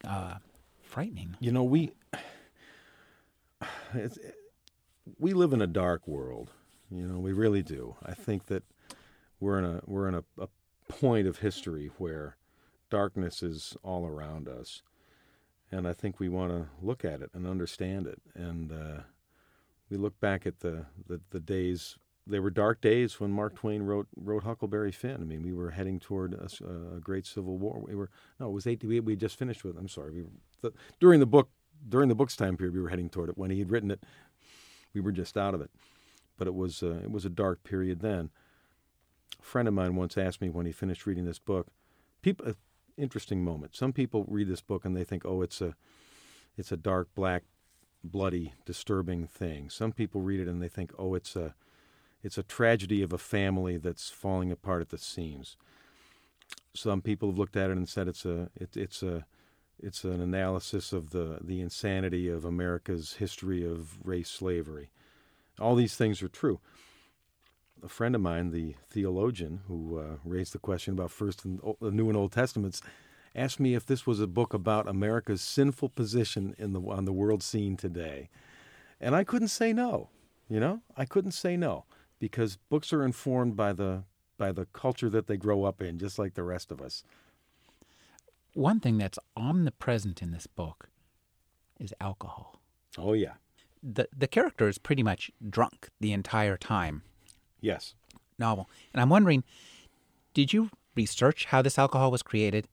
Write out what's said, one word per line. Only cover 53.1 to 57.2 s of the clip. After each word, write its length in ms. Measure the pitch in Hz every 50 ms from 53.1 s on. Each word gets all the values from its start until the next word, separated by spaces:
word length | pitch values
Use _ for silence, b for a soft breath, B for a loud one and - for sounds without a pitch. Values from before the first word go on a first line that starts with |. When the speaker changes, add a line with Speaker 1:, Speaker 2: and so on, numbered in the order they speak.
Speaker 2:
a 60 | 90
family 600 | 85 - - - 104 98 98 95 92 92 90 90
that's 320 | 85 76 87 82 - - -
falling 420 | - - - 98 95 92 90 90
apart 300 | 87 - - 98 92 87
at 80 | 82 -
the 80 | -
seams." 600 | - - - - - 85 80 73 67 65 - - b b b b b b b b b b b b b b b b b b b - - - _ -
Some 280 | - - 113 101 95
people 280 | - 110 104 95